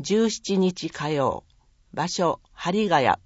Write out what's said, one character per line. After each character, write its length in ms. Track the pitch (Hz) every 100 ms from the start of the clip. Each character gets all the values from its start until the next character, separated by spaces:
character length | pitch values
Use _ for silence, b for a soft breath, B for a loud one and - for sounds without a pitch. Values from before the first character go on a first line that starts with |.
ー。 20 |
十 280 | 139 208 226
七 280 | - - 196
日 320 | 185 180 160
火 200 | - 147
曜、 340 | 151 127 - _ _ _ _ _
場 140 | - 170
所、 320 | - 170 - _
針 360 | - 165 202 208
ヶ 120 | 156
谷 140 | 117 87